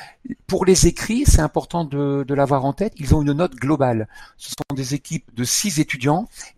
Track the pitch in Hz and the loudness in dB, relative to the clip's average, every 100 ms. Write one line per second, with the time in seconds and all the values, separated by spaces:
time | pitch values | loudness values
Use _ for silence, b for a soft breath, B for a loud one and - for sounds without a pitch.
0 | B B - - - 190 185 190 170 - | B B -14 -14 -6 0 4 6 4 2
1 | - 233 294 160 151 - - 175 160 143 | -4 2 4 6 4 -2 -4 -6 -4 -2
2 | 143 139 131 139 135 139 135 139 196 - | -2 -2 -2 0 2 2 0 -2 -6 -6
3 | 135 156 143 143 180 131 131 151 131 110 | 0 2 2 0 -2 -4 -2 0 2 0
4 | 104 B B B - - - 135 131 147 | -4 B B B -16 -12 -8 -8 -6 -6
5 | - 160 - 113 123 - 208 151 151 - | -6 -10 -10 -8 -4 -2 -2 -2 -2 -2
6 | 139 160 233 B B | 0 0 -2 B B